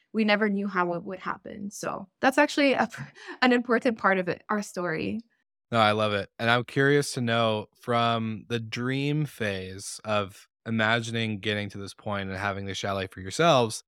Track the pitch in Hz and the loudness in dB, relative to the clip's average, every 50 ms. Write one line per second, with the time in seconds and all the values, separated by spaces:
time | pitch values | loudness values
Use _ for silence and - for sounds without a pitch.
0 | _ _ - 214 220 214 208 202 220 208 202 196 202 202 190 185 180 175 175 170 | _ _ -2 2 4 4 4 4 4 2 0 0 -2 -2 0 0 0 0 0 -4
1 | 190 202 190 185 - 185 - - - - - - 202 202 - - - - - - | -6 -8 -10 -8 -8 -8 -8 -8 -10 -14 -12 -12 -10 -12 -10 -8 -8 -6 -6 -8
2 | 202 - _ _ - 262 269 - 294 294 - - 285 277 247 - 214 220 - - | -10 -14 _ _ 2 4 4 4 4 4 4 4 4 4 4 4 2 0 -2 -8
3 | 139 - - - - - - - - 254 247 240 240 - 226 226 - 269 226 220 | -12 -14 -14 -18 -18 -16 -2 2 4 4 4 4 4 2 0 2 2 0 0 2
4 | - 196 196 190 180 175 - - - - 214 208 196 - - 190 180 175 160 160 | 2 2 2 2 0 -2 -4 -4 -4 -4 -4 -4 -4 -6 -8 -6 -6 -4 -4 -4
5 | - 190 208 220 - _ _ _ _ _ _ _ _ _ 120 117 110 107 107 107 | -4 -4 -6 -6 -8 _ _ _ _ _ _ _ _ _ 2 4 6 6 6 4
6 | 107 107 104 101 98 - _ - 117 117 117 123 117 - - 143 139 139 143 147 | 2 2 0 0 -2 -4 _ -2 0 2 2 2 0 0 0 2 4 4 4 4
7 | 139 - - 135 123 117 113 117 117 113 110 107 - - _ _ - - 120 120 | 2 0 -2 -4 -2 0 2 2 2 2 0 0 -4 -8 _ _ -4 0 2 2
8 | 117 117 117 113 113 110 110 101 - - 120 117 113 110 110 113 120 127 131 139 | 4 2 2 0 -2 -4 -6 -8 -6 -4 -4 -4 -4 -6 -6 -6 -4 -2 -2 -2
9 | 139 143 147 151 151 135 - - 113 104 98 95 92 92 95 98 - - - - | 0 0 0 0 0 -2 -4 -4 -4 -2 -2 -4 -6 -8 -10 -12 -12 -12 -12 -10
10 | - 110 107 104 101 92 98 - - _ _ _ - - 113 113 110 107 113 120 | -4 -2 0 0 0 -2 -6 -16 -20 _ _ _ -8 -4 0 2 2 4 2 2
11 | 117 113 113 117 113 110 110 98 92 107 104 104 104 98 - 101 98 95 - - | 0 -2 -4 -4 -2 -4 -4 -4 -2 -2 -2 -2 -4 -6 -8 -10 -12 -12 -14 -10
12 | - 110 104 98 98 95 95 92 101 101 98 98 98 98 95 - - 104 98 98 | -8 -6 -4 -4 -4 -6 -6 -4 -4 -4 -4 -4 -6 -6 -6 -6 -4 -4 -4 -4
13 | 95 92 - - 92 95 - - 160 170 156 131 120 110 110 - - | -4 -6 -8 -10 -12 -6 -2 2 4 4 4 4 4 2 -2 -6 -12